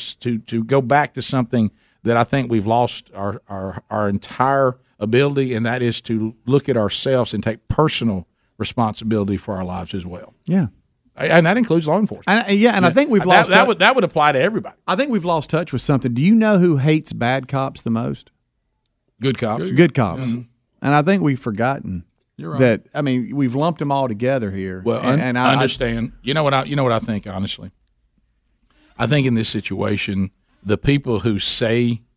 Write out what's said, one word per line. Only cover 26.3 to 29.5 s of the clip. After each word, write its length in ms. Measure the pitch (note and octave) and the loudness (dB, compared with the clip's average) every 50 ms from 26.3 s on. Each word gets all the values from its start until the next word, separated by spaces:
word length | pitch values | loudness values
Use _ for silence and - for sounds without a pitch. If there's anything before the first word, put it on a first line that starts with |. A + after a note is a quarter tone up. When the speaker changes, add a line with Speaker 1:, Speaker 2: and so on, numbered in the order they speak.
| C#3+ | -2
Speaker 1:
know 100 | D#3 D3+ | 0 0
what 100 | C#3 C#3 | 0 0
I, 100 | C3+ C#3 | 0 -2
you 120 | C#3+ C#3+ | -2 -2
know 80 | C#3 C3+ | 0 0
what 100 | B2 A#2 | 0 0
I 60 | A2 | 0
think, 280 | A2 - A2 G2+ - | -2 -4 -6 -6 -6
honestly? 440 | G#2 F#2+ F#2+ G2 F#2+ - - G2 F#2 - _ _ _ _ _ _ _ _ _ _ _ _ _ _ _ _ _ _ _ _ _ _ _ _ | -8 -8 -6 -6 -6 -8 -10 -14 -16 -18 _ _ _ _ _ _ _ _ _ _ _ _ _ _ _ _ _ _ _ _ _ _ _ _
I 100 | - A#2+ | -4 0
think 180 | A#2 D3 D3 C3 | 2 2 2 2
in 80 | C3 A#2+ | 2 2
this 160 | A2+ A2 | 0 0
situation, 840 | - | -2